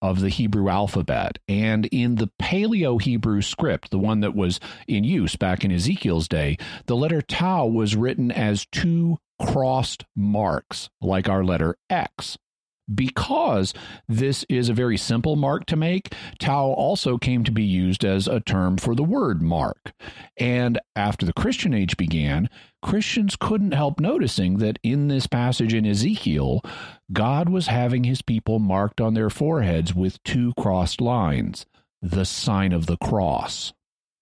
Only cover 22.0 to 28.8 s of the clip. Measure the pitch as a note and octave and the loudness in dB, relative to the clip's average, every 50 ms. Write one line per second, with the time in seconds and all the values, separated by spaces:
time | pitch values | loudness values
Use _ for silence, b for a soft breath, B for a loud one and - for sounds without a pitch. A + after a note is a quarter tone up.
22 | F2 D#2 E2 D#2+ D2 D2 C#2 D2+ G2 A#2+ B B B B B B - - F#3+ G#3+ | -2 0 0 0 2 2 2 0 0 -2 B B B B B B -6 -2 -2 0
23 | G#3+ - - B3 G#3 G3 - - - - G#3+ G#3 G3+ G3 C3+ C#3 D3 C#3+ C#3 - | 0 0 0 0 0 0 0 -2 -2 0 0 0 0 0 0 0 0 0 0 0
24 | D3+ G3+ D4 - E3+ A2+ - - F#2 F2+ F#2+ G2+ A2 G#2 - - - A2 B2+ C#3+ | 0 0 0 0 0 0 0 0 0 0 2 0 0 -2 -2 -2 -2 0 0 0
25 | C#3+ D3 C#3 C3+ B2 - - A#2+ A#2+ B2+ B2 - A#2+ A2 A2+ A2+ A2 G#2+ G2+ G2+ | 0 0 0 0 -2 -2 -2 0 0 0 0 0 0 2 2 2 2 2 2 2
26 | A#2 F3+ A3 - - - D2+ D2 C2+ C2 B1+ - - B B B B B B B | 2 0 0 -2 -2 0 0 0 0 0 0 -2 -4 B B B B B B B
27 | B - F#2+ G2+ G#2+ B2 C#3 D3 F3 E3+ F#3 F#3 D#3+ - A#2 B2 B2 B2 B2+ B2+ | B -6 -2 0 0 2 2 2 2 0 0 0 0 0 0 0 2 2 2 2
28 | B2 B2 C3+ C3 - - A#2 G#2+ - - A2 A2 G#2+ F#2+ F#2 F#2+ | 2 0 0 -2 -2 -2 -2 -2 0 0 0 2 2 2 2 2